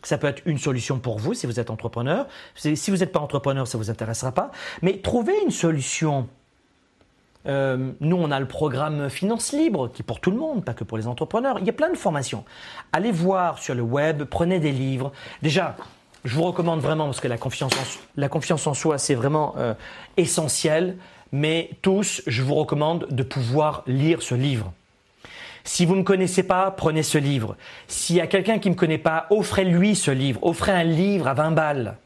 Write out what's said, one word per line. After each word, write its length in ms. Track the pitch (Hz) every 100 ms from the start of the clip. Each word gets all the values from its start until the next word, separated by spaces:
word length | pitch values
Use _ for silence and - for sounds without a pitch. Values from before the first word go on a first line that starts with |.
Ça 160 | - 147
peut 80 | 147
être 160 | 135 -
une 120 | 143
solution 400 | - 127 - 135
pour 200 | 123 104
vous 160 | 120
si 120 | 247 127
vous 120 | 117
êtes 120 | 113
entrepreneur. 560 | 113 117 117 123 185 277 - -
Si, 220 | - 151 151
si 140 | -
vous 80 | 190
n'êtes 140 | 180
pas 80 | 170
entrepreneur, 460 | 147 143 139 135 123
ça 100 | 117
vous 140 | 107
intéressera 420 | 110 110 117 131
pas. 180 | 117 247 - - -
Mais 160 | 175 196
trouvez 360 | - 240 226 415
une 60 | 359
solution. 800 | - 170 156 127 - 160 139 117 - _ _ _ _ _ _ _ _ _ _ -
Euh, 460 | 139 135 127 131 -
nous, 160 | 147 180
on 140 | 160
a 100 | 135
le 80 | 139
programme 600 | - 151 127 151 151 143
Finance 420 | - 196 226 -
Libre, 380 | 285 320 190 120
qui 100 | -
est 20 |
pour 160 | - -
tout 100 | -
le 80 | 214
monde, 260 | 320 262
pas 100 | -
que 100 | 113
pour 140 | 110 110
les 80 | 110
entrepreneurs. 520 | 120 156 220 262 220
Il 60 | 190
y 40 |
a 40 |
plein 160 | 233 311
de 60 | 349
formations. 480 | 196 147 135 110 - - - - -
Allez 200 | 156 214
voir 460 | 180 175 190 175 151
sur 160 | -
le 80 | 123
web, 420 | 117 135 151 151
prenez 360 | 143 - 170 185
des 120 | 151
livres. 400 | 135 135 131 135 - - -
Déjà, 340 | 151 151 165 - - - _ -
je 100 | 131
vous 80 | 127
recommande 380 | 165 175 170 160
vraiment, 240 | 139 156
parce 160 | 151 123
que 80 | 135
la 100 | 120
confiance 360 | 131 - 135 135
en 60 |
s-, 160 | 131 - - -
la 120 | 139
confiance 380 | 160 - 160 -
en 80 |
soi, 240 | 135 160 143
c'est 160 | -
vraiment, 400 | 135 135 156 151 -
euh, 160 | 120 110 - - - -
essentiel. 800 | 165 - 156 - 160 156 185 185 - - -
Mais 380 | 139 151 160 165 -
tous, 400 | 196 190 196 - -
je 160 | 117
vous 120 | 131
recommande 540 | 143 147 143 151 170 -
de 120 | 131
pouvoir 600 | 127 - 117 139 151 135 -
lire 360 | 131 151 165
ce 120 | -
livre. 380 | 123 139 123 95 87 _ _ _ _ - - - -
Si 200 | - -
vous 120 | 170 190
ne 60 |
connaissez 420 | 185 190 180 180
pas, 260 | 185 185 190
prenez 320 | 190 165 156
ce 160 | 156 156
livre. 380 | 143 139 107 - - - -
S'il 280 | - - 170
y 40 |
a 60 | 165
quelqu'un 320 | 196 185 220
qui 100 | 185
ne 60 |
me 40 | 165
connaît 200 | 170 156
pas, 280 | 165 160 160
offrez-lui 680 | 208 190 - 190 175 202 190
ce 140 | -
livre. 280 | 135 135 123
Offrez 300 | - 165 -
un 120 | 190
livre 420 | 165 160 196 202 131
à 80 |
vingt 160 | 135 156
balles. 460 | 160 156 143 110 110